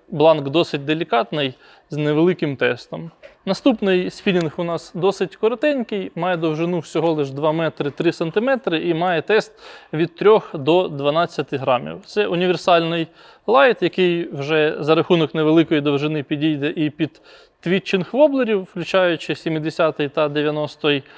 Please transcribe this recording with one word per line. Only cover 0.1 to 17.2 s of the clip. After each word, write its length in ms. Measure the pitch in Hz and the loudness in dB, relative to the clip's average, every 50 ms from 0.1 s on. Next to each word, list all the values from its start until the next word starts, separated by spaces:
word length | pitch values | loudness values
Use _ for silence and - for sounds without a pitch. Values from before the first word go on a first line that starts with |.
| 190 143 151 165 156 151 139 139 | 0 4 4 4 4 4 0 0
досить 360 | 143 170 160 - - 143 139 | 0 0 0 0 -4 -6 -4
делікатний, 680 | 143 156 160 170 - 233 233 208 - 170 147 143 131 131 - - - - _ _ _ | -4 -4 -4 -2 -2 -2 -2 -2 -2 -4 -4 -4 -4 -6 -12 -20 -20 -20 _ _ _
з 60 | 147 | -6
невеликим 600 | 147 151 147 151 151 170 185 180 - 170 147 135 | -4 -2 0 2 2 2 2 2 0 -2 -4 -2
тестом. 540 | - 123 123 120 117 - - - 160 165 165 - _ - - _ _ _ | -2 -2 -2 -2 -4 -8 -12 -14 -12 -12 -14 -18 _ -20 -20 _ _ _
Наступний 640 | 190 190 - - 285 226 - 208 190 185 185 185 185 | -6 -6 0 2 2 2 2 2 0 2 0 0 -4
спінінг 420 | - - - 208 180 180 165 147 - | -8 -4 -2 0 0 0 0 -2 -4
у 80 | - 175 | -6 -6
нас 280 | 170 165 156 - - - | -6 -6 -6 -8 -10 -6
досить 420 | 170 170 196 - - 190 - - | 0 0 0 0 0 -4 -6 -4
коротенький, 760 | - 220 220 247 233 302 302 285 254 220 - 220 196 185 - - | -2 -2 -2 0 0 0 0 0 0 -4 -4 -6 -6 -6 -8 -8
має 220 | 175 170 185 180 | -6 -4 -2 -2
довжину 420 | 165 165 160 151 156 170 175 180 165 | 0 -2 -2 -2 -2 -2 -2 -2 -4
всього 340 | - - - 165 160 170 | -4 -4 -4 -2 0 0
лиш 180 | 156 151 143 135 | 0 0 -2 -4
два 220 | 131 143 156 156 | -4 -2 -2 0
метри 380 | 156 165 165 151 - - 147 143 | 0 0 -2 -4 -4 -4 -6 -6
три 220 | - - 160 170 | -4 0 0 0
сантиметри 760 | - - 175 160 - 208 233 269 269 240 - 196 165 156 170 175 | 0 0 -4 -4 -2 -2 0 0 -2 -2 -2 -2 -2 -2 -2 -2
і 60 | 160 | -2
має 280 | 160 175 185 170 156 | 0 0 0 0 -2
тест 300 | - - 214 214 - - - - - - - - - _ | 0 2 0 0 0 -2 -10 -20 -20 -20 -20 -20 -14 _
від 240 | - 151 170 160 - | -4 -2 -2 -2 -2
трьох 340 | - 175 208 220 196 - - - | 2 4 6 6 4 4 -2 -8
до 340 | 156 131 156 170 185 185 170 | -4 0 2 2 2 2 0
дванадцяти 680 | 151 139 143 143 151 165 175 - - - 139 - 147 | -4 -2 -2 0 0 0 -2 -2 -4 -6 -6 -6 -6
грамів. 440 | 127 131 131 123 123 147 156 - 180 - | -4 0 0 0 0 0 -6 -10 -12 -14
Це 200 | - - 208 202 | -6 -4 -4 -2
універсальний 800 | 190 180 170 185 180 170 160 - 190 175 170 165 165 170 170 160 - _ - - - - _ _ | -2 0 0 0 0 0 0 2 4 4 4 2 0 -2 -4 -4 -6 _ -18 -20 -20 -20 _ _
лайт, 360 | 208 233 269 277 247 208 - | 2 4 4 4 4 4 2
який 460 | 180 165 - 190 185 175 170 170 170 - | -2 -2 0 0 0 2 0 -2 -4 -6
вже 440 | - 139 139 147 160 156 151 156 - - | -8 -8 -4 -2 0 2 2 0 0 -2
за 140 | 151 151 160 | 0 2 2
рахунок 400 | 165 151 - 180 165 156 139 - | 2 4 2 2 2 2 0 0
невеликої 460 | 160 156 156 160 170 151 - 165 147 | 0 2 4 4 4 4 4 0 0
довжини 420 | 143 147 143 139 151 151 156 151 | 2 0 0 0 -2 -2 -4 -4
підійде 500 | 135 - 160 139 151 160 151 139 143 151 - | -4 -6 -4 -2 -2 -2 0 -2 -4 -4 -2
і 140 | - 151 147 | -2 -4 -4
під 320 | - - 156 143 - - | -2 -4 -6 -6 -6 -12